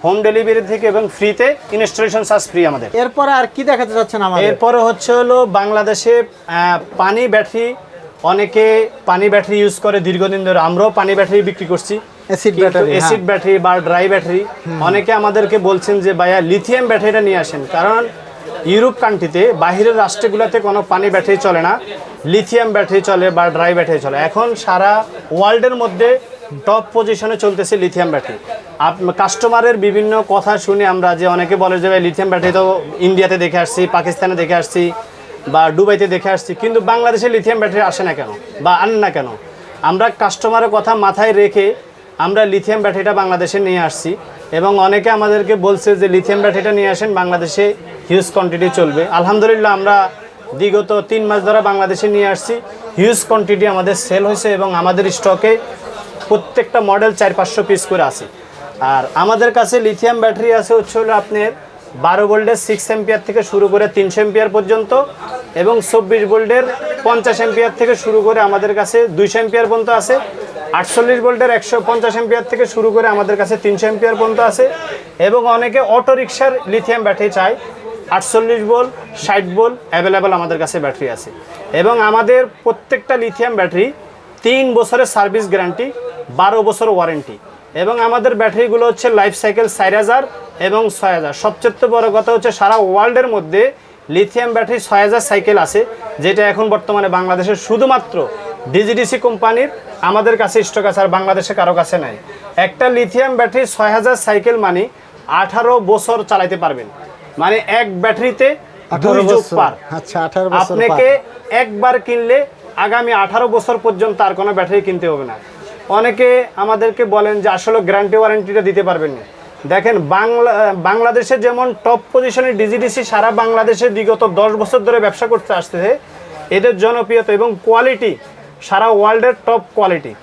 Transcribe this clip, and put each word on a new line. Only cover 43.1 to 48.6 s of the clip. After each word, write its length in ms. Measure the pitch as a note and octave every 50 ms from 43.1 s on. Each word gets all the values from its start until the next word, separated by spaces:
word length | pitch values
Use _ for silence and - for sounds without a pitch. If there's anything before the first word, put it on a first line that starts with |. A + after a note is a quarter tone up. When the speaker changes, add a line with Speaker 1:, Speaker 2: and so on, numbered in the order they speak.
| G#3
Speaker 1:
বাংলাদেশে 460 | G3 F#3+ F#3 F#3 F3 F3+ E3+ - G3
নিয়ে 200 | G3+ F#3 F3+ F3+
আসছি। 380 | E3+ D#3 - - - E3 F#3 - - - - - - -
এবং 280 | - E3 F3 G3 G3+ G3
অনেকে 300 | F#3+ F#3+ G3+ G#3 F#3+ A3+
আমাদেরকে 460 | A3+ G#3+ G#3+ G#3+ G#3 G#3 G3+ F#3 G#3+
বলছে 400 | G3 F3+ G3 G3 F3+ - G#3 G3+
যে, 120 | F#3 G3
"লিথিয়াম 340 | F#3+ F3+ F#3 - - G3+ G3+
ব্যাটারিটা 300 | G3 G#3 F3 G3 F#3+ G#3+
নিয়ে 180 | G#3 G3+ G3+ G3
আসেন, 240 | F#3 F3+ G#3+ A3 G3+
বাংলাদেশে 600 | F#3 F3+ F3+ F3+ F3 F3 E3 - - G3+ G#3 G#3 - - - - - - -
হিউজ 220 | E3+ F#3+ F3+ F3+
কোয়ান্টিটি 380 | - G3 F#3 F3+ E3 E3+